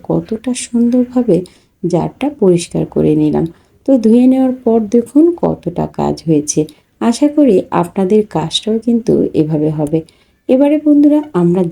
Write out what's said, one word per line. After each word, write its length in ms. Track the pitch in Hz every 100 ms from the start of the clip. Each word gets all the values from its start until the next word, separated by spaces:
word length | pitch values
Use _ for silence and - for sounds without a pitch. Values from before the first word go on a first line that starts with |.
কতটা 500 | - 165 170 220 -
সুন্দরভাবে 880 | 247 - 233 233 247 247 247 233 175 185 _ _ _ 175
জারটা 420 | 175 156 - 277
পরিষ্কার 560 | 294 190 175 - 165 160
করে 300 | 156 156 151
নিলাম। 300 | 151 147 165 - _ _ -
তো 120 | 269
ধুয়ে 300 | 214 240 254
নেওয়ার 240 | 262 262
পর 280 | 254 226 226
দেখুন 560 | 214 233 233 285 339 339
কতটা 440 | 165 160 175 175 156
কাজ 380 | - 147 147 160
হয়েছে। 380 | 151 147 - 156 - _ -
আশা 280 | 220 226 294
করি 340 | 294 277 185 175
আপনাদের 540 | 175 175 - 185 214 214
কাজটাও 540 | 165 165 - - 226
কিন্তু 480 | 240 233 226 151 -
এভাবে 360 | - 156 156 151
হবে। 320 | 151 147 160 160 _ _ _ -
এবারে 320 | 254 285 302 302
বন্ধুরা, 380 | 294 294 302 294
আমরা 300 | 175 175 180 170